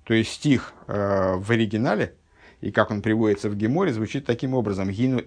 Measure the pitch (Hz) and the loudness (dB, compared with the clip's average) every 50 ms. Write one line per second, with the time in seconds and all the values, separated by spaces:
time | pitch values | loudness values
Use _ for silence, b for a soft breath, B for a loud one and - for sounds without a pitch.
0 | - - 113 113 110 - - - - 151 131 113 - - - - - - - 104 | -4 0 0 2 2 0 -4 -4 2 2 2 2 2 -4 -18 -18 -12 -6 -4 -2
1 | 101 98 101 95 92 95 92 92 98 104 117 113 113 104 107 107 120 156 202 208 | 0 0 2 2 2 0 0 -2 -2 0 2 2 2 0 0 0 0 0 0 0
2 | 123 92 - _ b b b b b b b b - - - 113 107 - 113 101 | -2 -4 -6 _ b b b b b b b b -8 -4 2 2 2 2 0 -4
3 | 98 110 110 113 113 107 101 98 - 107 107 101 107 110 135 175 196 170 117 110 | 0 0 2 2 4 2 2 0 0 -4 -4 -2 0 0 0 2 0 0 0 -2
4 | 110 98 - 139 - - 120 117 - 131 131 131 113 104 98 95 98 98 95 101 | -4 -4 -4 -6 -2 -2 -2 -2 -2 -2 0 0 0 0 -2 -2 -2 -2 0 0
5 | 123 131 131 120 - | 0 2 2 0 -2